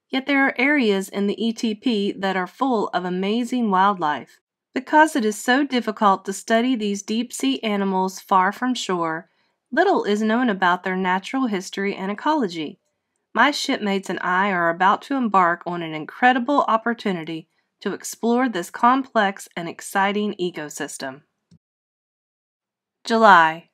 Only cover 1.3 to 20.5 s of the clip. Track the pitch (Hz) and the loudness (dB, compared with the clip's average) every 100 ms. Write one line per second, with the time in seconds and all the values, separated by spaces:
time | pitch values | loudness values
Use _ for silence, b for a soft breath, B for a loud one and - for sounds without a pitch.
1.3 | - 226 226 226 208 262 214 202 - 196 | 0 -2 -2 -4 -2 -2 0 -2 -2 -2
2.3 | 185 180 - 269 226 170 180 180 180 190 | -2 -4 -2 0 0 0 -2 -2 -2 -2
3.3 | 226 240 254 226 185 196 190 151 139 - | -2 -2 -2 2 4 2 2 -2 -4 -8
4.3 | _ _ _ _ 262 262 311 320 294 214 | _ _ _ _ -10 2 4 4 2 -2
5.3 | 208 - 262 294 247 226 208 208 190 - | -2 0 2 2 -2 -2 2 2 2 -2
6.3 | 196 - 226 247 240 214 202 - 220 240 | -8 0 2 2 0 -2 -4 -4 -4 -4
7.3 | - 269 262 220 202 196 185 185 190 - | -4 -4 -2 -2 -2 0 0 -2 -4 0
8.3 | 190 185 202 254 240 - 180 165 160 - | 2 2 0 -4 -4 -2 -2 -2 -6 -10
9.3 | _ _ _ - 262 392 285 190 208 220 | _ _ _ -6 0 2 2 0 0 0
10.3 | 226 254 190 180 180 190 185 185 185 - | 0 0 0 0 0 -2 -2 0 -2 -2
11.3 | 269 254 190 190 - 202 - 190 208 302 | -4 -2 -4 -6 -6 -6 -4 -6 -4 -2
12.3 | 311 202 170 147 - _ _ _ _ _ | 0 -2 -4 -8 -10 _ _ _ _ _
13.3 | 214 262 294 - 254 202 196 190 175 180 | 0 0 0 -4 -2 -2 -2 -4 -6 -2
14.3 | 185 202 180 170 170 185 208 - 277 233 | 0 0 0 0 2 2 2 -2 -4 2
15.3 | 190 175 175 - 175 165 156 147 - 247 | 4 4 2 -4 -6 -6 -8 -10 2 2
16.3 | 254 247 285 - 220 233 233 214 180 160 | 4 2 0 2 0 0 -4 -4 -4 -6
17.3 | 165 - _ _ _ 202 - - - 226 | -10 -12 _ _ _ -6 -6 -10 -4 0
18.3 | 240 262 254 247 - 240 262 262 226 202 | 2 0 -2 -8 0 2 2 0 0 0
19.3 | 196 - - 170 - - 202 196 208 208 | -2 -12 -10 -10 -10 -6 0 0 0 -2
20.3 | - 180 | -4 -6